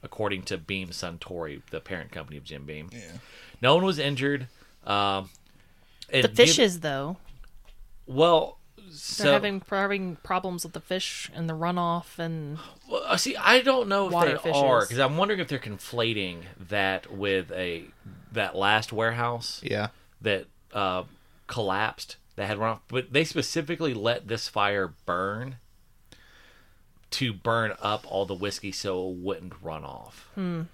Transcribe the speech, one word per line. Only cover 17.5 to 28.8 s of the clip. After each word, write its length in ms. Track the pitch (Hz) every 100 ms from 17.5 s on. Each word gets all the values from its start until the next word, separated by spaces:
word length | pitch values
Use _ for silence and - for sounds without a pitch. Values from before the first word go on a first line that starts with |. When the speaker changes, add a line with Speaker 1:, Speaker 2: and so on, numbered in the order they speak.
Speaker 1:
a 340 | 87 90 85 - - - - -
that 220 | 110 98 92
last 360 | 98 110 110
warehouse 680 | 107 113 117 120 120 - -
Speaker 2:
Yeah. 240 | - 104 107 - - _
Speaker 1:
that, 240 | 107 98 - - _
uh, 300 | 104 95 92 92 - _ - -
collapsed, 680 | - 104 95 110 - - - _ -
that 120 | 101
had 100 | 104
run 140 | 110
off, 100 | 110 -
but 260 | 123 127
they 100 | 127
specifically 720 | 160 165 - 165 147 170 160
let 340 | 117 107 120 104
this 200 | 110 -
fire 460 | - 101 101 92 - -
burn 520 | 87 95 107 127 127 - _ - _ _ - - - - - - - _ - _
to 200 | - 131
burn 400 | 98 117 113 110 101
up 240 | 101 107 -
all 160 | 95 98
the 80 |
whiskey 380 | 95 101 - 104
so 360 | 92